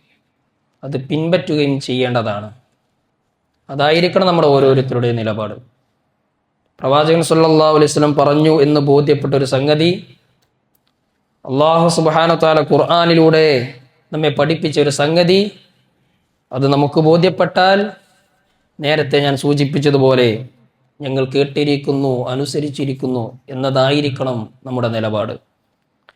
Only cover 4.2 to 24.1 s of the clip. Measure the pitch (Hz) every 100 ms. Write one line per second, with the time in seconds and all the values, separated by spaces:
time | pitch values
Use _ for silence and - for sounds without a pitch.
4.2 | 185 170 156 139 135 135 131 123 120 117
5.2 | 110 107 107 117 - _ _ _ _ _
6.2 | _ _ _ _ _ - 135 143 156 165
7.2 | 156 160 160 156 156 156 147 147 147 147
8.2 | 143 147 156 156 143 151 143 143 147 139
9.2 | 143 139 135 135 143 151 165 196 - _
10.2 | _ _ _ _ _ _ _ _ _ _
11.2 | _ _ - 131 156 165 170 170 160 156
12.2 | 165 165 160 156 139 147 139 170 170 165
13.2 | 160 160 156 131 127 - _ _ - 156
14.2 | 156 139 143 165 165 147 147 143 147 165
15.2 | 175 190 202 - _ _ _ _ _ _
16.2 | _ _ - 131 135 143 143 160 156 170
17.2 | 180 170 175 185 185 196 208 - _ _
18.2 | _ _ _ _ _ - 147 156 135 143
19.2 | 143 135 143 147 143 147 143 139 131 127
20.2 | 120 107 127 _ _ _ _ - 143 135
21.2 | 131 139 143 143 147 143 143 139 139 127
22.2 | 123 131 139 156 147 135 135 135 131 123
23.2 | 110 - - 131 135 131 131 147 147